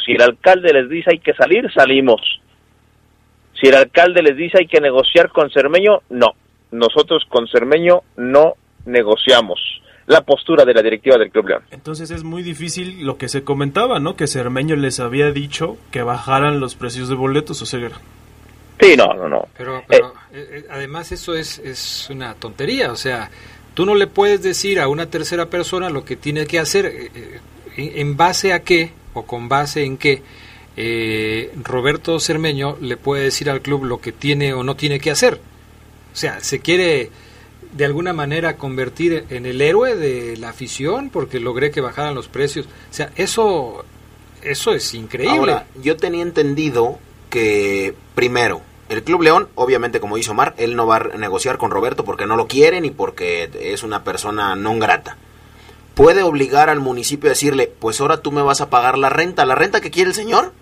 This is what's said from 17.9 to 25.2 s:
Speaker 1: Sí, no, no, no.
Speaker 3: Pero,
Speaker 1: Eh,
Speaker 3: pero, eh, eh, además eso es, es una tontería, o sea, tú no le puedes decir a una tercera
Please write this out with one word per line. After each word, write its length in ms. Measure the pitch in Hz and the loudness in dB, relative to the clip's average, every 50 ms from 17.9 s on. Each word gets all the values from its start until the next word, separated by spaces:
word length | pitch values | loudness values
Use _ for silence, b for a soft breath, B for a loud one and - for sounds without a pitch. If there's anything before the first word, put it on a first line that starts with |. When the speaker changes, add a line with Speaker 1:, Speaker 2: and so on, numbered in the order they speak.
| - - - - - - - - - - - - - - - - - - | -12 -16 -20 -20 -20 -20 -20 -20 -20 -20 -20 -20 -20 -20 -20 -20 2 6
Speaker 1:
Sí, 180 | 214 190 151 120 | 8 8 8 8
no, 160 | 104 - - | 6 4 2
no, 160 | 95 87 76 | -2 -4 -4
no. 180 | 69 - - - _ | -4 -4 -4 -6 _
Speaker 3:
Pero, 220 | - 123 127 131 127 | -14 -12 -12 -12 -12
Speaker 1:
Eh, 60 | - - | 0 4
Speaker 3:
pero, 240 | 139 127 123 127 - - - _ | 4 4 4 2 -4 -18 -20 _
eh, 160 | 135 143 143 - | -20 -20 -18 -18
eh, 140 | 143 147 143 - | -18 -20 -18 -14
además 400 | 147 139 139 135 151 170 165 - | -12 -12 -12 -12 -12 -14 -14 -12
eso 240 | 180 - - 175 165 | -14 -10 -6 -6 -6
es, 240 | 160 156 - - - | -4 -6 -8 -12 -14
es 520 | - 135 127 - - - - - - - | -14 -12 -12 -10 -10 -10 -10 -10 -10 -12
una 240 | 139 131 127 117 107 | -12 -12 -12 -12 -12
tontería, 580 | - - 110 101 - 135 190 254 277 208 131 | -12 -14 -12 -8 -6 -6 -4 -2 -2 -2 -4
o 40 | 113 | -4
sea, 340 | - - 131 127 113 107 b b b b b b b b - | -6 -6 -6 -6 -6 -8 b b b b b b b b -8
tú 140 | - - 185 | -4 -2 0
no 80 | 202 208 | 2 4
le 120 | 202 196 | 2 2
puedes 360 | - - 196 202 208 202 196 | 2 2 2 2 4 2 2
decir 360 | 180 190 - - - 196 196 175 | 0 -2 -4 -2 -2 -2 0 0
a 100 | 139 135 | 0 0
una 180 | 143 160 170 | -2 -4 -6
tercera 400 | 160 - 165 | -6 -6 -8